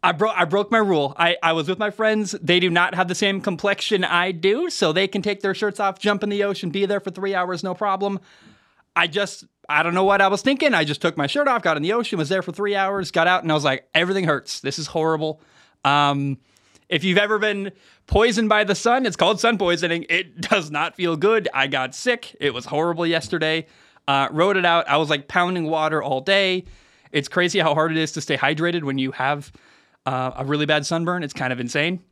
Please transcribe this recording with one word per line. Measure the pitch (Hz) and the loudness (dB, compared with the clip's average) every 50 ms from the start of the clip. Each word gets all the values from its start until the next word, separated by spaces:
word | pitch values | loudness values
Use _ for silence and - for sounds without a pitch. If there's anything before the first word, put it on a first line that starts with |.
| - | 2
I | 175 | 0
bro-, | 175 147 202 220 214 | 2 2 0 0 2
I | 185 175 | 0 0
broke | 165 156 202 208 202 | 2 2 0 0 2
my | 226 226 | 2 2
rule. | 220 196 185 156 143 139 147 - | 2 2 2 2 0 -2 0 0
I, | 170 170 175 - | 0 0 0 0
I | - 165 160 | 0 0 2
was | 165 151 143 | 2 0 -2
with | 185 180 | -2 -2
my | 214 208 | -2 -4
friends. | 196 - 220 220 214 214 214 185 - - | -2 0 0 0 2 0 -2 -4 -6 -8
They | 170 156 175 180 | 0 2 2 2
do | 175 185 | 4 2
not | 170 175 175 180 - | 4 2 2 2 2
have | 180 185 175 | -2 -2 -2
the | 185 | 0
same | - 214 196 196 190 | 0 0 0 0 0
complexion | - 208 185 156 - 202 196 - - - 220 190 185 | -2 -4 -4 -2 -2 -2 -2 -2 -2 -2 0 0 0
I | - 170 175 175 190 190 | 2 2 2 0 0 -2
do, | 165 165 190 208 254 349 359 | 0 0 0 2 2 -2 -4
so | - - 208 160 | -2 0 0 2
they | 156 180 196 190 | 2 2 0 0
can | - 208 | -2 -4
take | 175 208 202 196 | -2 -2 -4 -2
their | - 196 185 | -2 -4 -2
shirts | - 214 208 196 - | -2 -4 -4 -2 -2
off, | 208 196 185 - | -2 -2 -2 -2
jump | - 208 208 196 - | -2 0 0 0 -2
in | 208 | -4
the | 202 202 202 | -2 0 0
ocean, | 202 196 190 - 175 | -2 -2 -4 -6 -6
be | 147 196 202 | -2 -2 -2
there | 190 208 202 | 0 -2 -2
for | 202 196 | -4 -6
three | 170 185 190 196 196 | -10 -6 -6 -4 -2
hours, | 185 180 175 185 165 - | -2 -2 -2 -4 -6 -6
no | 190 180 | -6 -6
problem. | - 214 202 190 185 196 202 196 185 _ _ - _ _ - - _ _ _ _ _ _ _ _ | -2 -2 -2 -2 0 -2 -4 -4 -4 _ _ -20 _ _ -20 -20 _ _ _ _ _ _ _ _
I | 170 170 180 | -2 -2 0
just, | 147 190 202 190 - - - _ _ _ _ - | 0 -4 -4 -4 -6 -14 -20 _ _ _ _ -2
I | 147 147 160 | 0 2 2
don't | 170 170 | 2 2
know | 180 190 | 2 4
what | 196 196 196 | 4 4 4
I | 196 190 | 4 4
was | 196 190 | 2 2
thinking. | - 262 285 269 320 294 240 | 0 0 0 2 2 2 2
I | 175 160 | 2 0
just | 147 147 - | 0 -2 -2
took | - 170 - | -2 -2 0
my | - 143 | 0 -4
shirt | 143 - 285 294 269 | -2 0 0 0 2
off, | 247 233 | 0 0
got | 180 175 156 151 | 2 0 0 0
in | 147 | 0
the | 175 208 | -2 0
ocean, | 240 233 - - 180 | -2 -2 -2 -2 -4
was | 156 143 | -2 0
there | 190 190 | 0 -2
for | 175 - | -2 -4
three | 156 - 202 202 202 | -6 -6 -4 -2 0
hours, | 196 196 190 202 196 185 - | 0 0 0 -2 -4 -6 -2
got | - 175 165 | 0 2 2
out, | 175 185 180 | 4 2 2
and | - 165 | 2 0
I | 156 | 0
was | 156 143 | 2 2
like, | 147 131 131 _ _ _ | 0 0 0 _ _ _
"Everything | 160 175 180 190 196 185 | 0 2 2 0 0 2
hurts. | 160 147 135 - - - - | 0 0 0 -2 -8 -12 -8
This | - 135 139 - | -6 -8 -6 -6
is | 156 143 | -10 -6
horrible." | - 170 156 160 160 156 156 156 156 156 _ _ _ _ _ _ _ _ _ | -2 -2 0 0 0 0 -2 -4 -6 -8 _ _ _ _ _ _ _ _ _
Um, | 139 143 143 147 143 139 139 139 139 135 - _ _ _ _ _ _ _ _ _ _ | 2 2 4 4 2 2 0 -2 -4 -4 -6 _ _ _ _ _ _ _ _ _ _
if | - 156 151 | -2 0 2
you've | 190 180 202 | 2 2 2
ever | 208 208 220 208 | 2 2 0 0
been | 208 214 208 202 196 196 190 _ _ _ _ _ _ - | 0 0 -2 -2 -6 -8 -10 _ _ _ _ _ _ 0
poisoned | - 196 226 247 220 208 233 214 | 2 4 4 4 4 2 2 4
by | 214 214 214 | 4 4 4
the | 190 202 | 2 0
sun, | - - 233 240 262 262 | 0 2 2 2 2 2
it's | 220 175 | -2 0
called | - 233 196 214 190 | 2 2 2 2 2
sun | - 233 233 185 | 2 0 2 2
poisoning. | 196 175 175 170 165 175 165 170 165 - | 2 0 0 0 0 -2 -2 -2 -2 -2
It | 170 175 185 175 _ 165 | -2 -2 -2 -4 _ -12
does | 170 - 226 202 160 151 | -2 0 0 0 0 -2
not | 151 147 156 170 - | -4 -4 -4 -4 -4
feel | - 180 170 165 | -2 -2 -2 0
good. | 151 156 202 226 220 180 - - | 2 2 2 2 2 0 -2 0
I | 135 135 139 | 0 0 0
got | 139 135 127 131 - | 0 -2 -4 -4 -6
sick. | - - 247 240 233 - - - - | -6 -2 -2 -2 -2 -4 -16 -12 -4
It | - 143 117 | -4 -4 -4
was | 123 117 | -4 -8
horrible | - 156 147 160 170 170 160 170 | -4 -2 0 0 0 0 0 0
yesterday. | 165 165 165 160 - - 165 156 156 156 160 156 _ _ _ _ _ _ _ _ - | 0 0 -2 -2 -2 -2 -2 0 0 0 -2 -4 _ _ _ _ _ _ _ _ 0
Uh, | 139 139 139 - | 2 2 2 0
rode | - 151 170 196 202 190 | 2 2 2 4 4 2
it | 180 | 4
out. | 175 170 170 160 - | 4 4 4 2 2
I | 143 151 | 2 2
was, | 160 147 | 2 2
like, | 151 143 139 _ | 0 -2 -2 _
pounding | - 185 175 175 185 180 165 151 | 2 2 2 2 0 -2 -2 -2
water | 160 156 156 156 156 156 - | 0 0 0 0 0 0 -2
all | 139 143 131 | -2 -4 -2
day. | 131 190 196 196 196 185 185 185 180 - - - _ _ _ _ _ - - | 0 2 2 2 2 2 0 -2 -6 -10 -20 -20 _ _ _ _ _ -4 -4
It's | 147 139 - | -4 -4 -2
crazy | - 180 180 175 175 196 | 0 0 0 2 2 2
how | 160 160 147 | 2 2 2
hard | 156 156 165 | 2 2 0
it | 160 160 | 0 -2
is | 160 151 - | -2 -2 -4
to | 156 | -10
stay | 139 - 147 | -4 -4 -2
hydrated | 131 - 135 160 151 165 170 175 175 151 | 0 2 0 0 0 0 -2 -2 -2 -4
when | 139 135 135 | -2 -2 -2
you | 131 131 - | -2 -4 -4
have, | - 131 135 147 147 143 - - - _ _ _ _ _ _ _ _ _ | -2 -2 -2 -2 -2 -6 -14 -20 -20 _ _ _ _ _ _ _ _ _
uh, | 135 135 127 127 131 127 | -4 -4 -2 -4 -4 -6
a | - 135 | -6 -4
really | 135 147 147 151 | -4 -2 -2 0
bad | 147 156 151 147 | 0 0 0 0
sunburn. | - 170 165 170 170 180 180 165 | -2 -2 -2 -2 -2 -2 -4 -4
It's | 139 - | -8 -6
kind | - 147 127 127 | -6 -4 -4 -2
of | 120 | -4
insane. | 120 120 - 143 147 165 185 175 - _ | -4 -4 -2 -2 -2 -2 -4 -6 -10 _